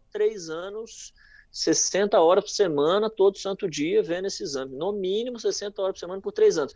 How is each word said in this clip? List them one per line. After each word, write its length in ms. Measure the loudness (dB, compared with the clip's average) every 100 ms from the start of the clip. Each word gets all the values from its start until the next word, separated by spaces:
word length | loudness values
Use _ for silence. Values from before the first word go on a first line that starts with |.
| _
três 380 | -2 0 -2 -8
anos, 640 | -10 -10 -12 -14 -16 -20 _ -20 -20 _
sessenta 680 | -2 0 2 0 0 4 6
horas 220 | 6 6
por 60 | 2
semana, 580 | 0 2 2 2 2 0
todo 300 | 2 2 2
santo 280 | -4 -4 -4
dia, 360 | -2 0 0
vendo 240 | 0 -2 -6
esse 160 | -6
exame. 320 | -6 -6 -8 -6
No 160 | -4
mínimo 460 | -2 -2 -2 -4 -4
sessenta 420 | -4 -4 -6 -4
horas 120 | -4
por 60 | -6
semana 220 | -8 -8
por 100 | -6
três 280 | 2 4 4
anos. 160 | -2